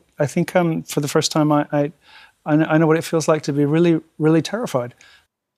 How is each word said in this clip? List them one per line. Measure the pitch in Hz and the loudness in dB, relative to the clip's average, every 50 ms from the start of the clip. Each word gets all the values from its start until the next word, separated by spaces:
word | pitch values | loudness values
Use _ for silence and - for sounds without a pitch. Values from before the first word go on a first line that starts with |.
| _ _ _ - | _ _ _ -4
I | 147 | -4
think, | 135 - 175 165 - - | -2 -2 -4 -4 0 0
um, | 180 170 165 160 165 151 | 0 0 0 -2 -4 -6
for | - - 151 | -6 -6 -6
the | 147 | -4
first | 139 - 160 143 - | -2 -2 -2 -2 0
time, | - 160 151 151 | 0 0 2 2
I, | 147 147 143 - | 2 0 0 -2
I, | 151 147 147 143 - _ _ _ - - - _ _ _ - | -2 -2 -2 -4 -6 _ _ _ -20 -20 -20 _ _ _ -4
I | 160 151 | 0 0
kn-, | 156 160 160 | 0 2 2
I | 156 | 2
know | 156 165 | 2 4
what | 151 160 | 2 2
it | 165 165 | 0 0
feels | - 170 160 151 | -2 -4 -2 0
like | 175 156 151 - | 0 0 0 0
to | 156 139 | -4 -2
be | 147 143 | 0 0
really, | 143 156 165 175 175 160 - - _ _ - | 2 2 2 4 4 2 0 -2 _ _ -2
really | 151 156 165 165 | 2 2 2 2
terrified. | - - 202 233 247 - - 127 120 123 - _ _ - _ _ _ _ _ _ _ _ _ | 0 -2 -6 -8 -6 -4 -4 -4 -4 -6 -10 _ _ -20 _ _ _ _ _ _ _ _ _